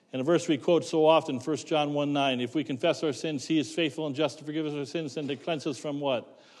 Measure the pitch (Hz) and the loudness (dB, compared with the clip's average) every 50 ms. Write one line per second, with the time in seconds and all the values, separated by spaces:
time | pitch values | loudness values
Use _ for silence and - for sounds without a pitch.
0 | _ _ - 131 131 151 175 160 170 - 156 135 - - 175 160 - - - 160 | _ _ -6 -4 2 2 2 2 4 2 0 0 4 4 4 4 4 2 2 4
1 | 156 156 160 156 151 - 139 120 - 160 151 135 - - 160 151 147 147 147 143 | 6 8 8 6 6 2 -4 -4 -2 -2 -4 -4 -2 -2 0 0 0 0 0 -2
2 | 143 147 143 143 139 139 131 123 123 120 - 156 139 - 139 123 - 170 151 - | -2 0 0 2 2 2 2 0 -2 -2 -2 -4 -4 -4 -4 0 0 0 0 2
3 | 170 156 135 - - 160 156 131 - - 160 156 143 - - - 165 143 - 156 | 0 -2 -2 -2 -4 -6 -6 -6 -2 0 0 0 0 0 -2 -2 -2 -2 -2 -4
4 | 156 151 131 139 156 139 - - 143 151 151 160 156 151 147 147 135 120 - 170 | -6 -4 -2 0 0 -2 -2 -4 -10 -8 -6 -4 -4 -4 -4 -4 -6 -6 -6 -6
5 | 160 143 - 160 147 131 147 - - 185 165 143 - 165 135 - - 151 143 143 | -6 -4 -6 -6 -4 -4 -6 -6 -4 -4 -4 -2 -2 -4 -6 -4 -6 -6 -6 -2
6 | 143 139 131 113 - - - - - - - - | 0 0 0 0 -2 -6 -18 -20 -20 -20 -20 -20